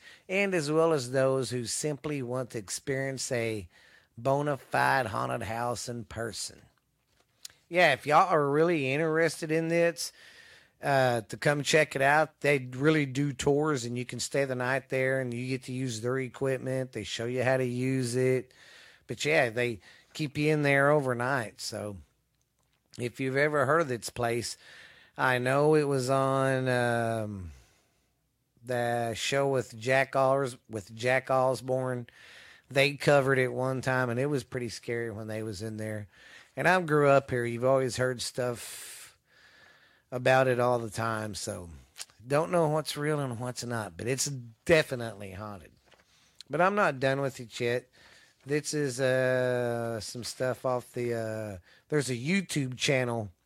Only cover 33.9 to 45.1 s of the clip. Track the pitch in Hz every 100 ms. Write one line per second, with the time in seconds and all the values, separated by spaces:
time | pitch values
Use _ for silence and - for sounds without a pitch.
33.9 | 127 127 117 139 143 - 131 120 - -
34.9 | 120 117 104 110 107 110 95 110 107 107
35.9 | 107 104 - - - - - 147 185 165
36.9 | 147 143 139 135 127 120 117 127 135 131
37.9 | 110 127 123 - - 123 117 - - -
38.9 | - - _ _ _ - - - _ _
39.9 | _ _ 127 127 131 131 120 120 123 113
40.9 | - 113 110 107 101 - 98 85 71 64
41.9 | - - _ 113 143 175 175 156 151 147
42.9 | 147 147 151 135 113 123 123 120 117 104
43.9 | 85 104 131 147 139 120 - - 160 147
44.9 | 127 113